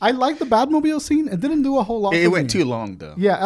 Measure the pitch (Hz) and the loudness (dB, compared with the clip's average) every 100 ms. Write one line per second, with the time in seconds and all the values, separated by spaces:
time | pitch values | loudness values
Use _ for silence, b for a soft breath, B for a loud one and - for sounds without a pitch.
0 | 214 254 247 - 277 220 269 311 311 302 | 0 2 0 -2 0 2 2 2 0 -2
1 | - 302 302 185 277 311 269 269 202 233 | 0 0 0 -2 0 0 0 0 -2 -2
2 | 196 170 175 180 131 156 135 117 107 92 | 0 2 2 2 0 0 0 -2 -6 -10
3 | 78 76 196 175 | -12 -2 0 2